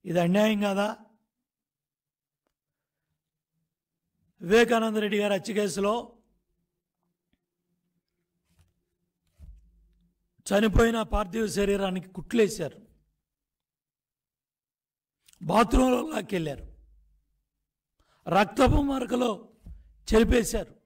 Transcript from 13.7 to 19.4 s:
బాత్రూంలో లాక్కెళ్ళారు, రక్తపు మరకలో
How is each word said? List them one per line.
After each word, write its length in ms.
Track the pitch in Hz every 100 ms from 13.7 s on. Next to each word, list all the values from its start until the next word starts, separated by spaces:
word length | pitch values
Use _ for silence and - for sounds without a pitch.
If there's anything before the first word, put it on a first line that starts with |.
| _ _ _ _ _ _ _ _ _ _ _ _ _ _ _ _ _
బాత్రూంలో 600 | 156 202 233 262 254 247 320
లాక్కెళ్ళారు, 560 | 233 190 185 156 135 - - _ _ _ _ _ _ _ _ _ _ _ _ _ _ -
రక్తపు 540 | 180 208 - 254 302 277
మరకలో 400 | 269 247 247 247 202